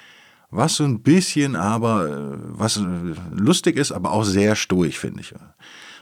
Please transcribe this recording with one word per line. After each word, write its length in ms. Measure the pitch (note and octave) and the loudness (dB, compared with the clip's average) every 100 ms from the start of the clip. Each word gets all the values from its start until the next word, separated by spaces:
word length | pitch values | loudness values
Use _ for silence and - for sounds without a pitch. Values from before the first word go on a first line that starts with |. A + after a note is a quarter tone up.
| - - - _ _ | -20 -20 -20 _ _
Was 260 | F2+ D3+ - | -2 0 2
so 80 | |
ein 180 | D3 A2+ | 0 2
bisschen 540 | - F3+ F3+ D3+ C#3+ G2+ | 4 4 4 0 0 0
aber, 520 | G2 A2+ A2+ G#2+ D#2+ | 0 0 0 0 -2
äh, 300 | C#2+ C#2+ C#2 E2 D#2+ | -4 -8 -10 -12 -4
was, 200 | G#2+ G#2 | -2 0
äh, 360 | F#2+ F2 F2 D#2+ F2 | -2 -4 -6 -8 -8
lustig 440 | F2 A2 F3+ - - | 0 2 4 2 0
ist, 160 | C#3+ | 0
aber 200 | - F#2 | -4 -2
auch 120 | A2 | 0
sehr 320 | G#2 F#2+ G#2 G#2+ | 2 4 4 2
stoisch, 420 | - F#2 D#2+ - | 0 2 0 -2
finde 220 | - - | -8 -10
ich. 140 | - - - _ - - - - | -14 -18 -20 _ -20 -20 -20 -20